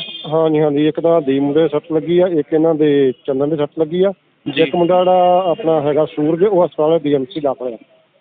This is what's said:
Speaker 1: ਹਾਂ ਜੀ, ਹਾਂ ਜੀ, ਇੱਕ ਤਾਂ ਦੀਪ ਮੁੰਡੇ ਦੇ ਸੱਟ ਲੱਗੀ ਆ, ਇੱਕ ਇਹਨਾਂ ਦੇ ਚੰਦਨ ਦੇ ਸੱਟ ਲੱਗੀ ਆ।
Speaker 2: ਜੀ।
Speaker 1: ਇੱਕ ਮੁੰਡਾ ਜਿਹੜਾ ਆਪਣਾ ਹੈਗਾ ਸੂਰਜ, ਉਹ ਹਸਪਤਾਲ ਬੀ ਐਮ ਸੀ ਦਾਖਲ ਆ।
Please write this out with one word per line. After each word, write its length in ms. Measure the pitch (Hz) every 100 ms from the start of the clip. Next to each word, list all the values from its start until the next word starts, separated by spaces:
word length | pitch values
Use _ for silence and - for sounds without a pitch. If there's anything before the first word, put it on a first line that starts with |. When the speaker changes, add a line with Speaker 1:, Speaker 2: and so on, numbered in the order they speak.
| - - -
Speaker 1:
ਹਾਂ 200 | 156 160
ਜੀ, 100 | 151
ਹਾਂ 120 | 151
ਜੀ, 160 | 143 151
ਇੱਕ 120 | 156
ਤਾਂ 220 | 165 170
ਦੀਪ 200 | 135 139
ਮੁੰਡੇ 200 | 147 147
ਦੇ 60 | 160
ਸੱਟ 160 | 151 -
ਲੱਗੀ 260 | 156 156 175
ਆ, 80 | 185
ਇੱਕ 260 | 160 143
ਇਹਨਾਂ 220 | 156 160 156
ਦੇ 360 | 151 143 131
ਚੰਦਨ 380 | - - 131 147
ਦੇ 60 | 156
ਸੱਟ 160 | 147 -
ਲੱਗੀ 240 | 156 180
ਆ। 100 | 196 190 _ _ 143 151
Speaker 2:
ਜੀ। 60 |
Speaker 1:
ਇੱਕ 140 | 156 175
ਮੁੰਡਾ 240 | 170 180
ਜਿਹੜਾ 440 | 185 185 180 180 185
ਆਪਣਾ 360 | 156 156 160
ਹੈਗਾ 240 | 143 147 151
ਸੂਰਜ, 380 | - 151 165
ਉਹ 220 | 208 180 160
ਹਸਪਤਾਲ 340 | - 151 165
ਬੀ 140 | 147
ਐਮ 120 | 143 131
ਸੀ 140 | 160
ਦਾਖਲ 340 | 143 123 123
ਆ। 40 | 110 - _ _ _